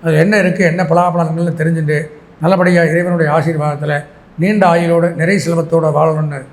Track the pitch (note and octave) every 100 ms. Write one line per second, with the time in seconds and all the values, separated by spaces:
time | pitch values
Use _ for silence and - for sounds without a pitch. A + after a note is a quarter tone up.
0 | E3 D#3 E3+ G#3 F#3 F3 F3+ E3+ E3+ E3+
1 | F3+ E3+ D#3+ D#3+ F3 E3 D#3+ E3 D3+ D3+
2 | D#3 - - - D#3+ F#3 F3+ F3 E3 E3
3 | F3 F3 D#3 D#3 D#3 D#3+ D3+ C#3+ D3 D3
4 | D3 - - - F3 G#3+ F#3 E3+ E3+ E3+
5 | E3+ E3+ E3 G3 D#3 E3 D#3 E3 D#3 D3
6 | D#3+ D#3 D3+ C#3+ C3